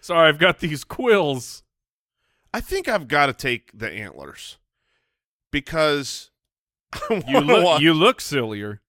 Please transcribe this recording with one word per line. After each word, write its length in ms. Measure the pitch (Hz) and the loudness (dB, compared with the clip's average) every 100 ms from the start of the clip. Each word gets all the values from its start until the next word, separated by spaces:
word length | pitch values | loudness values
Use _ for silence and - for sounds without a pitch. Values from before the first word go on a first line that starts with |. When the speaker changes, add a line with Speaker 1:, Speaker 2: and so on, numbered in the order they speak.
Speaker 1:
Sorry, 280 | - 170 160 | -2 4 4
I've 80 | 147 | 6
got 220 | 180 175 | 2 0
these 220 | 170 147 | -4 -6
quills. 800 | - - 247 202 147 131 - - _ _ _ _ _ _ _ _ _ | -10 -4 2 2 2 -4 -8 -18 _ _ _ _ _ _ _ _ _
Speaker 2:
I 60 | 226 | -10
think 280 | - 381 277 | -6 -6 -2
I've 180 | 208 123 | -4 0
gotta 280 | 147 139 | 2 2
take 360 | - 131 120 _ 104 | 0 -4 -4 _ -12
the 120 | 110 | -10
antlers 680 | 92 101 - 71 - - - _ _ _ _ _ _ _ _ _ | -10 -14 -16 -18 -18 -20 -20 _ _ _ _ _ _ _ _ _
because 800 | 147 - 160 151 147 131 - - _ _ _ _ | -8 -4 0 0 0 -4 -12 -16 _ _ _ _
<laughs> 260 | _ _ | _ _
I 300 | - 605 196 247 | -12 -4 -4 0
Speaker 1:
You 80 | |
Speaker 2:
wanna 120 | 269 147 | 2 4
Speaker 1:
look, 180 | 220 | 4
Speaker 2:
wa- 140 | 180 151 | 4 4
Speaker 1:
you 160 | 156 | 4
look 260 | 156 208 - | 4 2 2
sillier. 600 | - 143 113 104 104 104 | -4 -4 -4 -6 -10 -12